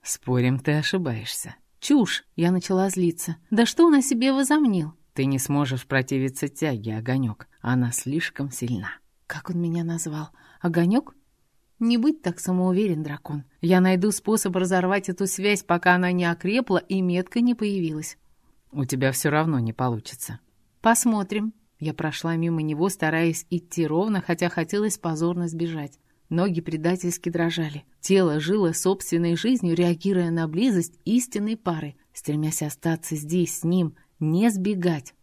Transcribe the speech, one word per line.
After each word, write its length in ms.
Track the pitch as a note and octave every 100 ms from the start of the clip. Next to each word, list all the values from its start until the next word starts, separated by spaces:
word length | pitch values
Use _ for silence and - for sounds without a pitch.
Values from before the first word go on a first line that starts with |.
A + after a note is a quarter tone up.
«Спорим, 580 | - - - B2 B2 C3
ты 140 | C#3+
ошибаешься». 800 | D3+ D3 F#3+ D#3+ A2+ A2 - - - _ _
«Чушь!» — 440 | - C#4+ G3+ - _ -
я 160 | E3+
начала 380 | F#3 - F#3 F#3+
злиться. 480 | F#3 F3 E3 - E3 _
«Да 160 | A3 A#3
что 200 | - E4
он 100 | D4
о 60 |
себе 300 | C4 A#3+ B3+
возомнил?» 640 | C4+ C4+ D4+ C#4 F#3+ D3+ - _
«Ты 120 | - C3+
не 140 | C3+
сможешь 460 | C3 C#3+ C#3 B2+ -
противиться 640 | C3+ C3 C3+ C3 C3 C#3+
тяге, 500 | - D#3 A#2+ A2 A2
Огонек. 500 | A2+ C3 B2+ G#2 - _
Она 300 | A#2+ B2+ B2
слишком 600 | A#2 - D3 D#3+ - C#3
сильна». 400 | B2 A#2+ A2+ - - _ _ _
Как 220 | D#3 -
он 120 | F3
меня 220 | E3+ E3
назвал? 460 | E3+ E3 E3 D3+ D3+ _ _ -
Огонек? 560 | F3 E3+ F3 A3+ D4+ - _ _ _ _ _ _
Не 180 | A3+ A#3+
будь 240 | C4+ D#4
так 180 | - E3+
самоуверен, 600 | - F3+ F#3 F#3 G#3+ D#3
дракон. 440 | D3+ D3 - D3 C#3 _
Я 180 | E3+ F#3
найду 320 | F#3 F#3 G#3
способ 440 | G3 - G#3+ G3+ F#3
разорвать 540 | F#3 F#3 F3+ G3 G3
эту 160 | F3+ G3
связь, 380 | - G3+ G3+
пока 320 | - F3 F3+ F3+
она 160 | F3+
не 140 | F3+ F3
окрепла 520 | E3+ F3+ A3+ B3 F3+
и 240 | - F#3+
метка 380 | F#3 F3 F#3 A#3+
не 160 | A#3+ A#3
появилась. 600 | G#3+ G3 E3 D3+ D#3+ - _ _ _ _ _
У 140 | - C3
тебя 260 | C3+ C3
все 180 | C3 D#3
равно 300 | D3 D#3+ C#3+
не 140 | A2+
получится. 680 | A2 B2+ A#2 - - - A2+ _ _ _ _
«Посмотрим». 720 | A3+ A#3 B3 G#3+ G3 G#3 A3 - _ _
Я 140 | D3+
прошла 420 | D3 D#3 C#3+ E3 E3
мимо 260 | E3+ E3
него, 280 | D#3 D3 F#3
стараясь 560 | F#3+ D#3 D#3+ E3+ E3 -
идти 380 | F3 - - D#3
ровно, 340 | D#3+ G#3+ G3+
хотя 280 | - E3+ F3
хотелось 480 | - D#3+ G#3 G#3+ -
позорно 500 | E3+ D#3 E3+ F3 E3+
сбежать. 520 | E3 E3 D#3+ D3 _ _ _ _
Ноги 320 | E3 G3 F3
предательски 680 | E3 D#3 E3 F3+ F3 E3+ -
дрожали. 540 | E3+ E3+ E3+ D#3+ D3 - _
Тело 400 | - G3 F3+ D3+
жило 320 | D3+ G#3+ F3
собственной 640 | E3 F#3 F#3+ - E3+ E3+ E3+
жизнью, 400 | A3+ B3+ F3+ E3
реагируя 560 | F3 E3+ G3 F#3 F3
на 160 | E3 D#3+
близость 460 | D#3+ B3+ F#3+ E3+ _
истинной 540 | - A#3 A#3+ G#3+ G#3 A3
пары, 380 | - E3 D3+ C3+ _
стремясь 480 | - - D3+ D#3 D#3
остаться 540 | D3+ - E3 D#3+ - D#3
здесь 440 | D3 F3 E3+ -
с 40 |
ним, 320 | E3 F#3 E3 - _ _
не 300 | D#3 E3 A#3
сбегать. 640 | G3+ F#3 G3 F3 D#3 B2+ _